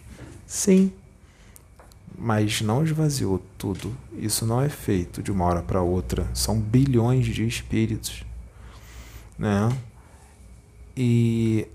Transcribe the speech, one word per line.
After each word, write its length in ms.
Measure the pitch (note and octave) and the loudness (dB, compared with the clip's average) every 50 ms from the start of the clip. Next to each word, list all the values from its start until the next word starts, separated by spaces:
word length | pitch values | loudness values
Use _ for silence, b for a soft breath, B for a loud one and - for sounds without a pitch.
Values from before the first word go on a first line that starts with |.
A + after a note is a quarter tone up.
| - B B B B B B B B B | -16 B B B B B B B B B
Sim, 440 | - - - G3+ F#3+ F#3+ F#3+ F#3+ - - - - - - B B B B B B B B B B - - - - - - - - - - | -6 -2 4 6 6 6 6 4 0 -6 -20 -20 -20 -20 B B B B B B B B B B -20 -20 -20 -20 -20 -20 -20 -20 -14 -8
mas 440 | - A2+ G#2+ G#2+ G#2+ G#2 A2 - | -2 0 2 2 2 2 0 0
não 220 | A2 G#2+ A2 C3 D#3+ | 0 0 2 2 2
esvaziou 540 | D#3+ D#3 D#3 D#3 D3+ C#3 C3 G#2+ G2 F#2+ F2+ - - - - | 0 2 2 2 0 0 0 0 0 0 -2 -4 -6 -14 -8
tudo. 360 | - G#2 F#2+ F2 - G2+ A#2 C3 - - - C4+ | -4 -4 -4 -4 -6 -8 -10 -10 -12 -14 -10 -6
Isso 260 | - G#2+ G2+ - A2+ | -4 -2 -2 -2 0
não 160 | A2+ A2+ B2 | 0 0 0
é 80 | C3+ D3 | 0 -2
feito 540 | D3 - - - G#2 F#2 F2 - - - | -2 -4 -2 0 0 0 0 -2 -6 -8
de 100 | G2 - | -4 -2
uma 140 | G#2 F#2+ F2 | 0 2 2
hora 160 | F2 F2 F2 | 2 2 2
pra 220 | E2 - - F#2+ F2+ | 0 0 0 2 2
outra. 440 | F2 F2+ F#2 F2+ - - F#2+ F2+ - - | 2 0 0 -2 -2 -2 -2 -2 -2 -2
São 260 | - - - G#2 A2 | -4 -2 0 0 0
bilhões 680 | G#2+ G#2+ A2+ B2+ C#3 C#3 B2+ A#2 A2 A#2+ B2+ C3 A#2+ A#2 | 0 2 4 4 4 4 4 2 4 4 2 2 2 0
de 180 | A2 G#2+ G#2+ A2+ | 0 -2 -2 -2
espíritos, 760 | A#2 - - - - A2 A2 A2 A2+ - - - - - - - - - - - B B B B B B B B B B B B B B B B B - | -2 -4 -6 -2 0 0 0 0 -2 -4 -6 -10 -10 -12 -14 -14 -14 -16 -16 -18 B B B B B B B B B B B B B B B B B -4
né? 320 | A2 G#2+ G2+ G2 G#2 A2+ C3 C3+ A#2 - - B B B B B B B B B B B - - - - - - - - - - | -2 0 2 2 2 2 0 -2 -6 -12 -18 B B B B B B B B B B B -20 -20 -20 -20 -20 -20 -20 -12 -6 -2
E 680 | B2+ A#2+ A#2+ A#2 A#2 A#2 A2+ A#2 A2+ A2+ A2 G#2+ G#2 - | 2 4 4 4 4 4 2 2 2 2 2 0 0 -2